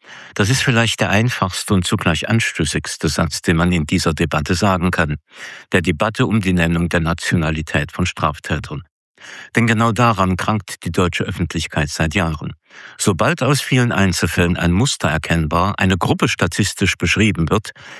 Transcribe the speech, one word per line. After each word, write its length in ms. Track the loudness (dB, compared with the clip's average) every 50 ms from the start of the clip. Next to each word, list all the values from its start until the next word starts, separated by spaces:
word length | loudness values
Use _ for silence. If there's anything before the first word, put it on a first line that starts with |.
| _ -20 -20 -20 -20 -8 -2
Das 160 | 0 0 2
ist 140 | 2 0 2
vielleicht 360 | 2 2 2 2 2 0 0
der 100 | 0 0
einfachste 640 | 2 2 2 2 0 0 -2 -4 -4 -4 -2 0 2
und 100 | 2 2
zugleich 420 | 2 0 0 0 0 0 0 0 0
anstößigste 800 | 0 0 0 0 -2 -2 -2 -2 -2 -4 -4 -6 -8 -4 -2 -2
Satz, 340 | 0 0 -2 -2 -2 -4 0
den 140 | 0 2 2
man 140 | 2 2
in 140 | 2 0 0
dieser 280 | 0 0 0 0 0 0
Debatte 420 | 0 0 0 0 -2 0 0 0
sagen 340 | 2 2 2 2 2 0 0
kann. 280 | 0 0 0 0 -2 -6 _ _ -20 -18 -18 -16 -18 -18 -8 -2
Der 120 | -2 0 0
Debatte 420 | 0 0 0 0 -2 0 0 0
um 160 | 2 2 0
die 120 | 2 2 2
Nennung 360 | 2 2 2 2 0 0 0
der 120 | 0 0
Nationalität 920 | 0 0 -2 -2 -2 0 0 0 0 0 -2 -4 -4 -4 -2 -4 -4 -4
von 160 | -4 -4 -4 -4
Straftätern. 720 | -2 -2 -2 -2 -2 -2 -6 -6 -6 -6 -6 -8 -10 -12 -12 _ _ _ _ _ _ _ -20 -20 -18 -18 -12 -4 0
Denn 100 | 0 2
genau 260 | 4 4 4 4 4
daran 440 | 2 4 2 2 4 2 2 2 0
krankt 480 | 0 0 -2 -2 -2 -4 -8 -12 -10 -8
die 80 | -6
deutsche 320 | -2 0 0 0 0 -2 -4
Öffentlichkeit 640 | -4 -4 -4 -4 -4 -4 -4 -6 -4 -2 -2 -2 -2
seit 240 | -2 -2 -2 -2 0
Jahren. 400 | 0 -2 -2 -2 -4 -8 -10 -12 -14 _ _ -20 -20 -20 -16 -10 -4
Sobald 440 | 0 0 2 2 2 0 0 2
aus 200 | 2 2 2 2
vielen 300 | 0 2 2 2 4 2
Einzelfällen 680 | 2 2 2 2 2 0 0 -2 0 2 2 2 2 2
ein 140 | 2 2
Muster 380 | 4 4 2 2 0 0 0 0
erkennbar, 720 | 0 0 -2 0 0 0 0 0 2 2 2 2 0 2
eine 180 | 2 2 2 2
Gruppe 300 | 2 0 0 2 0 0
statistisch 680 | 0 0 -2 -2 0 0 -2 -2 -2 0 0 0 0 0
beschrieben 520 | -2 -2 2 2 2 2 2 0 0 0
wird, 220 | 0 0 -2 -4 -14 -18 -18 -20 -20 -18